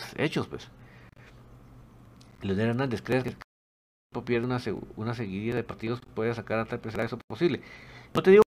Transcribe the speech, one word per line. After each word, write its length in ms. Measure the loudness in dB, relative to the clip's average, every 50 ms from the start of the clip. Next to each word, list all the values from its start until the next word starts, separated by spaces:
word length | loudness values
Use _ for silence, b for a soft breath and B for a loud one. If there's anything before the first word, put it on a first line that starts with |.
| -6 -8 -4
hechos, 300 | -2 -2 0 0 -2 -4
pues. 240 | -4 -6 -12 -12 -14 -20 -20 B B B B B B B B B B B -20 -20 -20 -20 -20 -20 -20 -20 -20 -20 -20 -20 -20 -20 -20 -20 -20 -20 -20 -14 -6
Leonel 260 | -2 0 0 2 2 2
Hernández, 340 | 2 2 0 0 -2 -2
¿crees 220 | 0 0 0 0 0
que 60 | -2
el 60 | -6
equipo 880 | -8 -14 _ _ _ _ _ _ _ _ _ _ _ _ _ -10 -6 -2
pierde 220 | 0 0 2 2
una 120 | 0 -2 -2
seg-, 260 | -2 -2 -4 -4 -6 -10 -8
una 180 | -6 -4 -4 -4
seguidilla 420 | -4 -4 -4 -4 -4 -2 -2 -2
de 80 | -2 -4
partidos, 360 | -6 -8 -6 -4 -4 -4 -6 -8 -8 -4
puede 180 | -2 -2 -2
sacar 280 | -2 -2 -4 -2 -2 -2
a 60 | -2
tal 120 | -2 -4 -6
pesar 220 | -6 -6 -4 -2
eso 180 | -2 -2 -4 -8 -8
posible? 340 | -8 -2 0 2 2 2 0 B B B B B B B B B B B
No 80 | 4
te 80 | 8 10
digo 140 | 12 12 10